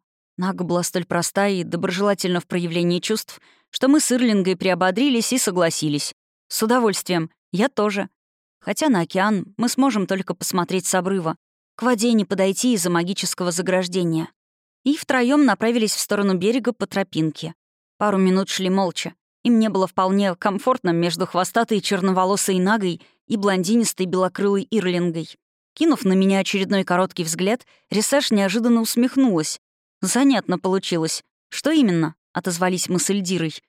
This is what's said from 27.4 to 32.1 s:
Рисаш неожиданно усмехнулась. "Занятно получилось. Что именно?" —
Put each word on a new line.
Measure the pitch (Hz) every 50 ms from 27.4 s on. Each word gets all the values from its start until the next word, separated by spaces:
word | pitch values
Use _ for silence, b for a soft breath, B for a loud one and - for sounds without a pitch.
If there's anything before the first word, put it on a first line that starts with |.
| 180 190 226 247 - b b b b b
Рисаш | - 202 220 - 277 285 277 -
неожиданно | 226 202 196 190 180 240 226 247 240 233
усмехнулась. | 226 214 - 233 240 - - 269 269 254 196 160 - - - - _ _ _ _ _ _ _ -
"Занятно | - 185 - 233 277 277 269 202 - - 180 175
получилось. | - 190 185 196 - - 180 165 160 165 - - - _ _ _ _ -
Что | - - - 277
именно?" — | 320 311 269 208 175 165 160 151